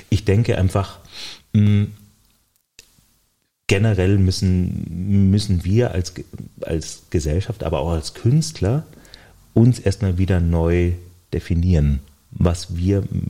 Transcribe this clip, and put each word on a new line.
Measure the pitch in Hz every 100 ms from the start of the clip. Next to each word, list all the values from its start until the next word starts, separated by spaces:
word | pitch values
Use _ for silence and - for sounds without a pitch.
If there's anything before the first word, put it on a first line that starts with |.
| -
ich | 98 -
denke | 101 120 101
einfach, | 92 101 98 - - - - - _
mh, | 107 104 104 104 - - _ _ _ _ _ _ _ - _ _ _ _ _ _ _ -
generell | 98 110 92 92 101
müssen, | 92 90 92 90 87 78 80 85 98 98 95
müssen | 104 - 90 85
wir | 110 123
als | 87 90
Ge-, | - - - - -
als | - 80 - - -
Gesellschaft, | 85 76 85 - -
aber | 80 78
auch | 80
als | 82 -
Künstler | - 117 151 156 - 95 143 - - - - - - _
uns | 113 123 120
erstmal | 95 - 95 87
wieder | 92 90
neu | 85 85 82 87 87 87 - _ -
definieren, | 85 - 85 90 82 73 69 - _ _
was | - 87 85 - 85
wir | 92 101 98 90